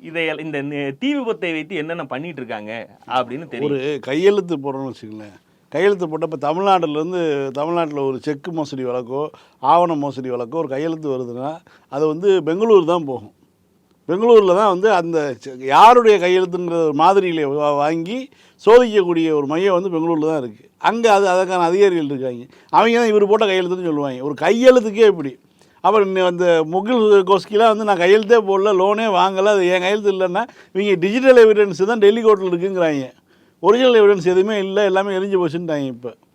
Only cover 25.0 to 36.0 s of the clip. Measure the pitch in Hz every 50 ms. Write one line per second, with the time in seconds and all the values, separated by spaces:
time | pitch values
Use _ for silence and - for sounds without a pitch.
25 | 226 208 190 165 139 135 123 _ _ _ _ _ _ _ _ _ - 180 208 220
26 | 196 190 190 185 180 180 175 175 180 175 170 160 160 156 175 190 202 226 254 233
27 | 214 214 202 196 185 180 202 180 - - 208 208 233 226 214 208 220 208 196 170
28 | 175 185 202 220 220 196 240 226 202 190 196 190 196 214 196 180 185 202 208 220
29 | 226 220 190 180 180 190 190 190 196 208 208 196 180 175 185 180 180 190 208 220
30 | 202 202 190 185 185 180 175 208 233 - _ _ - _ - 190 208 202 190 170
31 | 170 196 220 254 254 269 254 240 226 220 208 208 208 196 165 139 190 208 240 220
32 | 202 202 214 233 220 220 214 190 190 185 175 170 180 196 190 180 170 160 147 139
33 | 131 123 - _ _ _ _ _ _ _ _ - 165 190 214 247 262 254 240 220
34 | 208 202 208 185 156 180 180 185 190 220 220 202 190 190 190 202 208 196 185 196
35 | 196 202 190 185 196 202 196 185 175 156 147 170 175 160 151 143 139 131 120 120